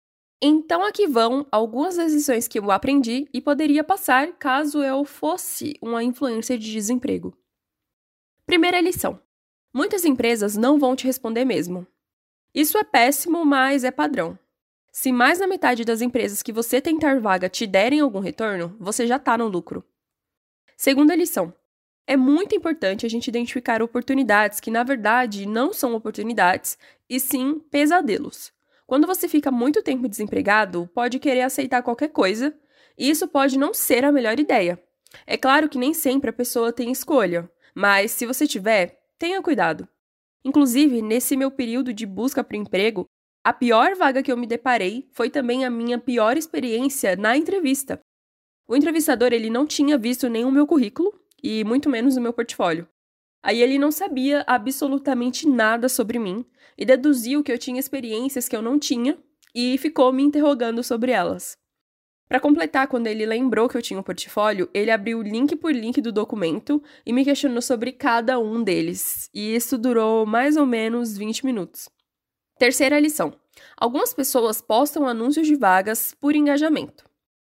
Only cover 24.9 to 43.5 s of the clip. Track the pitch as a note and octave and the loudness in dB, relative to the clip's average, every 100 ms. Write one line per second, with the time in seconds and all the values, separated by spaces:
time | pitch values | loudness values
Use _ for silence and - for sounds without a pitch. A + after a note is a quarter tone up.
24.9 | C4+ G#3 A#3 B3+ G3+ G3 A3 C#4 G#4+ C4 | 0 2 2 0 -4 -6 -2 -2 -2 -4
25.9 | A3+ A3 G#3+ G#3+ A3 F3+ F#3 - - _ | -4 -6 -8 -4 2 2 2 -4 -12 _
26.9 | _ _ B3+ B3+ C4+ C4 D#4 - C#4+ D4+ | _ _ -6 -2 -2 -2 -4 -2 0 4
27.9 | F4 D4 F#3+ - - - _ _ _ _ | 2 2 -2 -4 -12 -20 _ _ _ _
28.9 | C4 E4+ F#4 F4 D4+ D4 B3 B3 D#4 G#4 | 2 2 0 0 0 0 0 2 0 0
29.9 | C4 B3 G3+ G#3 G3+ F#3+ G#3 G#3 F3+ F3 | -2 -4 -6 -4 -2 2 2 2 -4 -6
30.9 | - A#3+ B3+ D4 B3+ B3+ C4+ C4 B3 B3 | -4 -4 -2 0 0 0 -2 -2 -2 -2
31.9 | A#3+ D4+ D4+ F#3+ G#3+ C#4 D4+ _ _ _ | -4 -4 0 0 0 -4 -6 _ _ _
32.9 | - B3+ D4+ F4 C#4+ C4+ C4 D4 A#4 - | -4 -2 0 0 0 2 2 0 -2 0
33.9 | - C#4 C#4+ A3+ A#3 D4 B3+ F3 F3 _ | 2 4 2 2 0 2 2 2 -2 _
34.9 | _ _ - - A3+ C4 C#4 D#4 C4 B3+ | _ _ -20 -8 -2 2 4 2 0 -2
35.9 | D#4+ C4+ C4+ B3+ A3 B3 A#3+ A#3 A#3 A#3+ | 0 0 0 -2 -4 -4 0 -2 -2 -4
36.9 | B3+ - D4 F#3+ E3+ E3+ _ _ - G3+ | -6 0 2 2 -2 -6 _ _ -2 2
37.9 | G3 G#3 - A#3 B3+ D4+ - F#3+ A3 F3 | 4 2 -2 -6 -2 -2 0 0 2 0
38.9 | - _ _ E4+ F#4+ F4 B3 E3+ D#3+ - | -6 _ _ -4 -2 -2 0 0 -2 -10
39.9 | _ _ _ _ _ C4 C#4+ C#4 A#3+ D4+ | _ _ _ _ _ 0 2 4 4 4
40.9 | A#3+ G#3+ A3+ - C4 C4+ C4+ A#3+ A#3 B3+ | 2 0 -2 0 0 -2 -2 -4 -4 -4
41.9 | G#3+ A3 F#3+ A#3+ - A#3+ G#3 G3+ F#3 G#3+ | -6 -8 -6 -4 -4 -6 -8 -4 0 0
42.9 | G#3 - _ _ _ - | -2 -8 _ _ _ -2